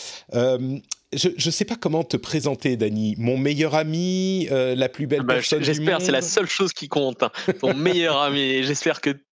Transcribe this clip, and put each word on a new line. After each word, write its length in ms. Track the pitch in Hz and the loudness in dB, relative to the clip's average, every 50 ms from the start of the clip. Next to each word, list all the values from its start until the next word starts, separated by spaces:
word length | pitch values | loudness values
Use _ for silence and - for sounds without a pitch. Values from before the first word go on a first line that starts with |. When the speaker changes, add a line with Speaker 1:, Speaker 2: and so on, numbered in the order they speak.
| - - - - - - - | -14 -14 -16 -16 -14 -4 0
Speaker 1:
euh, 440 | 120 123 131 131 127 127 131 135 143 - _ - - _ _ - | 2 2 2 2 0 0 -4 -6 -6 -8 _ -14 -14 _ _ -4
je, 140 | 139 - 180 170 | 0 0 0 0
je 140 | - 123 170 | 0 -2 -2
sais 160 | 160 - - | 0 -2 -2
pas 100 | - 240 | -2 -2
comment 280 | 226 - 165 151 160 160 | -4 -2 0 0 0 0
te 120 | - - | 0 -2
présenter, 640 | 127 - - - 156 120 147 135 - - 143 127 110 | -4 -2 -2 -4 -2 -2 -2 -2 0 0 0 2 2
Dany. 380 | 110 107 107 107 110 107 104 - | 2 0 0 0 0 -2 -2 0
Mon 180 | 113 120 131 | 0 0 2
meilleur 380 | 131 135 143 147 143 156 156 139 | 2 2 0 2 2 0 2 2
ami, 760 | 156 160 156 160 165 175 180 185 185 185 190 190 190 165 - | 2 0 0 -2 -2 -2 0 0 0 0 0 0 0 -2 0
euh, 240 | 139 131 127 127 127 | 0 0 2 2 2
la 140 | 127 131 127 | 0 0 -2
plus 180 | - - 156 | -2 -4 -2
belle 120 | 127 151 143 | 0 0 0
Speaker 2:
Ah 40 | 131 | 2
bah, 100 | 123 127 | 2 0
Speaker 1:
personne 240 | 127 120 - 156 151 | 0 2 0 0 0
du 80 | 143 | 2
Speaker 2:
j'espère, 340 | 139 156 151 151 165 180 160 | 0 0 0 2 0 0 2
c'est 100 | 185 185 | 2 2
la 120 | 139 131 175 | 2 2 0
Speaker 1:
monde. 80 | 165 | 0
Speaker 2:
seule 160 | - 220 196 | 0 0 0
chose 260 | 185 - - 196 175 - | 0 0 0 0 0 -2
qui 160 | - 151 139 | -4 -10 -4
compte, 340 | - 151 139 131 120 - 127 | -2 0 0 0 0 0 -2
hein. 80 | 113 - - - - 190 - | -2 -2 -2 -2 -2 -2 0
Ton 140 | - 127 117 | 0 0 0
Speaker 1:
<laughs> 0 | |
Speaker 2:
meilleur 420 | 135 156 180 185 175 170 165 147 | 2 2 2 2 2 2 2 2
ami. 240 | 139 147 143 139 143 | 2 2 2 2 0
Et 220 | 139 135 131 131 131 | 2 2 2 2 0
j'espère 400 | 135 147 135 - 165 147 - - | 0 -2 0 0 0 -2 0 0
que 80 | 143 139 139 - _ | -2 -2 -2 -6 _